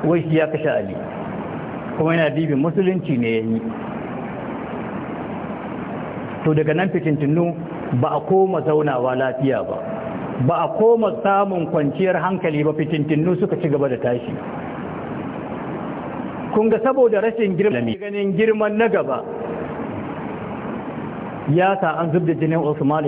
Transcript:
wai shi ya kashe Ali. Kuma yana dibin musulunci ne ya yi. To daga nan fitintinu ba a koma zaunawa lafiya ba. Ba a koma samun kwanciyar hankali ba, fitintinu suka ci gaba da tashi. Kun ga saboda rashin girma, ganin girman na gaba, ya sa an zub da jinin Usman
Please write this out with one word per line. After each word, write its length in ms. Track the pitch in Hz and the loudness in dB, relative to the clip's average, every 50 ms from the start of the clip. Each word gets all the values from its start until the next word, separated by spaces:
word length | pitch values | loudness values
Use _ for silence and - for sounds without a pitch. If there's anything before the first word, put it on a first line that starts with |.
| - | 0
wai 160 | 151 170 170 | 2 2 2
shi 160 | - 160 156 160 | 2 2 2 2
ya 80 | 156 - | 2 2
kashe 220 | - - 156 147 | 0 -2 0 0
Ali. 260 | 120 113 104 95 87 87 - - - - - - - - - - - - - - - - - - - - | 0 0 -2 -2 -6 -8 -8 -8 -8 -8 -8 -8 -8 -8 -8 -8 -8 -8 -8 -8 -8 -8 -8 -8 -2 0
Kuma 160 | 160 165 165 | 2 2 4
yana 140 | 165 160 147 | 4 4 2
dibin 320 | 139 151 165 147 143 131 | 2 2 0 2 2 2
musulunci 560 | 147 170 165 202 190 185 190 180 - 147 131 120 | 2 2 2 2 2 2 2 0 0 0 0 2
ne 140 | 117 113 113 | 2 2 2
ya 60 | 113 | 2
yi. 200 | 110 113 113 113 110 - - - - - - - - - - - - - - - - - - - - - - - - - - - - - - - - - - - - - - - - - - - - - - - - - - - - - - - - | 2 0 0 0 -2 -4 -6 -6 -8 -8 -8 -8 -8 -8 -8 -8 -8 -8 -8 -8 -8 -8 -8 -8 -8 -8 -8 -8 -8 -8 -8 -8 -8 -8 -8 -8 -8 -8 -8 -8 -6 -8 -8 -8 -8 -8 -8 -8 -8 -8 -8 -8 -8 -8 -8 -8 -8 -8 -8 -2 0
To 80 | 160 156 | 2 4
daga 220 | 156 151 156 151 | 4 4 4 2
nan 140 | 170 185 185 - | 2 2 2 0
fitintinu 640 | 175 - 160 147 143 147 139 151 170 170 175 160 - - - - - - - - 123 | 0 2 2 0 2 2 2 2 2 2 2 0 -4 -8 -8 -8 -8 -4 -2 0 2
ba 180 | 120 151 151 147 | 2 2 0 -2
a 40 | 151 - | 0 4
koma 320 | 190 190 190 185 180 156 | 4 4 6 4 2 0
zaunawa 540 | - 156 151 151 151 147 131 123 123 127 127 127 | 2 4 4 4 4 2 2 2 2 2 2 2
lafiya 480 | 135 131 123 127 135 135 127 104 90 92 | 2 0 0 2 2 2 2 2 0 -2
ba. 140 | - - - - - - - - - - - - - - 127 | -4 -6 -6 -6 -6 -6 -6 -6 -6 -6 -6 -6 -2 0 2
Ba 100 | 131 170 160 | 2 4 2
a 60 | 170 147 - - | 2 0 2 4
koma 400 | 214 226 233 226 214 277 226 - - | 6 6 6 6 4 2 0 0 2
samun 420 | 196 196 196 202 196 185 175 160 - - | 2 4 4 4 2 2 -2 -2 0 2
kwanciyar 480 | 160 147 139 - - 185 185 180 170 | 2 2 2 2 2 2 2 2 2
hankali 420 | 165 185 190 180 185 170 151 147 147 | 2 0 0 0 0 0 0 2 2
ba, 80 | 156 151 | 2 2
fitintinu 600 | 156 156 151 165 156 147 151 156 151 160 180 180 175 | 0 0 0 0 0 2 2 2 2 4 2 2 2
suka 180 | 208 185 165 151 | 2 0 0 0
ci 100 | - 156 | 0 0
gaba 220 | 143 139 143 135 | 2 2 2 2
da 80 | 123 113 | 0 0
tashi. 340 | - 123 120 120 - - - - - - - - - - - - - - - - - - - - - - - - - - - - - - - - - - - - - - - - - - - - - - - | 0 0 0 0 -2 -6 -8 -8 -8 -8 -8 -8 -8 -8 -8 -8 -8 -8 -8 -8 -8 -8 -8 -8 -8 -8 -8 -8 -8 -8 -8 -8 -8 -8 -8 -8 -8 -8 -8 -8 -8 -8 -8 -8 -8 -8 -8 -8 -6 -2 0
Kun 160 | 214 214 226 | 2 4 4
ga 80 | 214 214 233 | 4 4 2
saboda 340 | 262 262 269 254 233 214 196 | 2 4 6 4 6 6 4
rashin 380 | 208 220 220 226 220 196 185 160 | 2 2 2 2 0 2 2 2
girma, 240 | 202 214 127 120 120 117 107 185 | 2 2 2 2 0 0 -2 -4
ganin 380 | 208 202 202 202 202 196 185 165 | -6 -6 -4 -2 0 0 2 4
girman 400 | 220 226 214 214 214 208 208 214 | 4 4 4 4 2 0 2 2
na 100 | 233 220 | 4 4
gaba, 360 | 190 180 139 135 131 117 - - - - - - - - - - - - - - - - - - - - - - - - - - - - - - - - - - - - - - - - - - - - - - | 4 2 2 0 -2 -4 -4 -6 -8 -8 -8 -6 -6 -6 -6 -6 -6 -6 -6 -6 -6 -8 -8 -8 -8 -8 -8 -8 -8 -8 -8 -8 -8 -8 -8 -8 -8 -6 -8 -8 -8 -8 -8 -8 -8 -8 -8 -8 -8 -6 -2 2
ya 300 | 147 170 180 190 196 190 | 4 4 4 4 2 2
sa 220 | 190 160 151 156 | 0 -2 0 0
an 100 | 170 165 | -2 0
zub 140 | 147 180 165 | 2 2 2
da 80 | 160 160 | 2 0
jinin 240 | 135 160 156 160 165 | 0 0 2 2 2
Usman 460 | 147 147 147 151 147 139 151 156 156 | 2 0 0 2 2 2 2 2 0